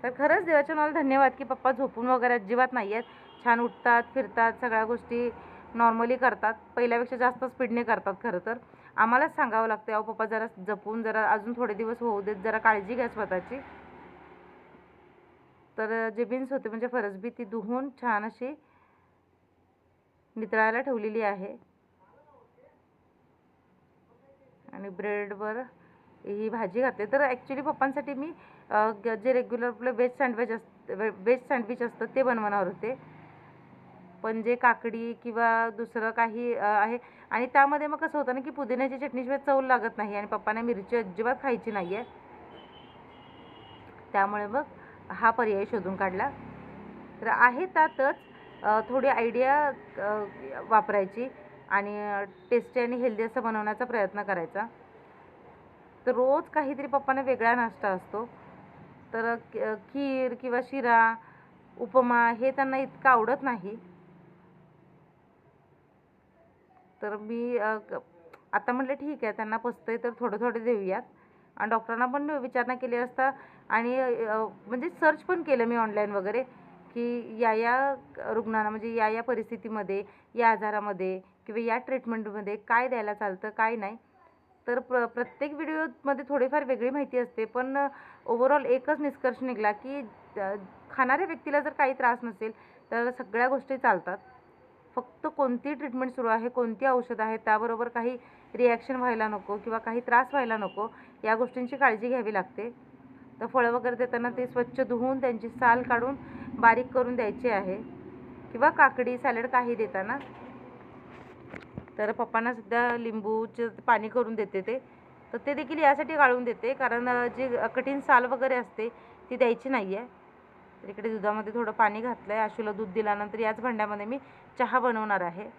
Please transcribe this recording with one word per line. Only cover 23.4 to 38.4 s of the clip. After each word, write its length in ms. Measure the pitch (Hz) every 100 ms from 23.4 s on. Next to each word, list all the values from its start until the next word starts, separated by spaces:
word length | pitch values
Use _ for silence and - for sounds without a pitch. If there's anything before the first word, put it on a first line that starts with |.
| _ _ _ _ _ _ _ _ _ _ _ _ -
आणि 160 | - 196
ब्रेडवर 680 | 180 208 208 202 196 214 220 254 - _ _ _ _ -
ही 240 | 202 220
भाजी 320 | 226 214 190
घातली. 240 | 254 - 208
तर 240 | 269 285
actually 340 | 247 - 269
पप्पांसाठी 500 | 285 294 269 277 294
मी, 180 | 262 302 311 - - -
अ, 220 | 208 214 208 -
ग-, 100 | 190
जे 180 | 226
रेग्युलर 340 | 254 202 226 240
आपलं 240 | 220 247
व्हेज 200 | 226 247 247
सँडविच 340 | 262 220 233
असतं, 420 | 226 - - - 190
व्हे-, 180 | 220 190
व्हेज 320 | 190 254 -
सँडविच 340 | 269 214 240
असतं, 240 | 233 - 233 -
ते 80 |
बनवणार 440 | 262 233 208 202 180
होते, 520 | 196 220 262 - - - - - - - - - - - -
पण 180 | 220 226
जे 140 | 220 240
काकडी 580 | 247 226 233 226 233
किंवा 560 | 226 240 233 233 226 226
दुसरं 420 | 208 226 233 220
काही, 420 | 226 233 220 240
अ, 120 | 233 208
आहे 320 | 214 214 240 - - -
आणि 140 | 220 254
त्यामध्ये 420 | 285 277 294 302
मग 100 | 302
कसं 200 | 320 302
होतं 180 | 262
ना 60 | 254